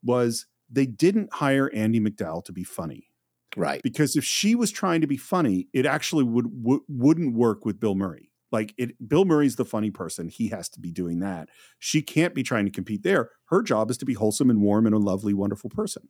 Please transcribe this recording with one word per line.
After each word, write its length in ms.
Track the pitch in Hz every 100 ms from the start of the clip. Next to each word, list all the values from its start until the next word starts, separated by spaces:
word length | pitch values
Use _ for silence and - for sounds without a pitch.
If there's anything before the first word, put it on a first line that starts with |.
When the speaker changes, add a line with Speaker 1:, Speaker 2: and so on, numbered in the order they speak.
Speaker 1:
was 440 | 120 123 120 113 - _ _
they 160 | 127 135
didn't 480 | 107 165 208 202
hire 360 | - 143 135 135
Andie 260 | 110 110 113
MacDowell 420 | 107 104 87 82 -
to 60 |
be 120 | 90
funny. 400 | 90 - 82 58 - _ _ _ _ -
Speaker 2:
Right. 240 | 78 71
Speaker 1:
Because 320 | 139 131 147
if 100 | 147
she 300 | 127 - 208
was 160 | 240 233
trying 300 | - 196 170
to 60 | 156
be 100 | 139
funny, 520 | - 185 147 92 90
it 140 | 135 135
actually 360 | 147 - 160
would, 220 | 127 117 117 110
w-, 220 | 113 139 -
wouldn't 480 | 139 131 160 160
work 300 | 113 117 104
with 160 | 113 98
Bill 140 | 110
Murray. 360 | 95 98 78 _ _ _
Like, 200 | 113 107 -
it, 300 | 120 - 117
Bill 160 | 151
Murray's 320 | 196 151 147 117
the 80 |
funny 260 | 127 110 107
person. 380 | 101 85 - 85
He 200 | - 110
has 200 | 101 87
to 100 | -
be 120 | 87
doing 280 | 82 87 85
that. 280 | 98 87 78 _ - _
She 240 | - 156
can't 320 | 151 - 170
be 80 | 165
trying 240 | 123 120 101
to 40 |
compete 320 | 98 92 104
there. 280 | 175 190 113 _ _
Her 160 | 175
job 280 | 233 110 113
is 60 | 123
to 60 |
be 80 | 135
wholesome 340 | 117 107 104 131
and 100 | 113
warm 240 | 101 104 113
and 80 |
a 40 | 107
lovely, 340 | 101 95 104
wonderful 360 | 101 101 101 110
person. 380 | - 214 - _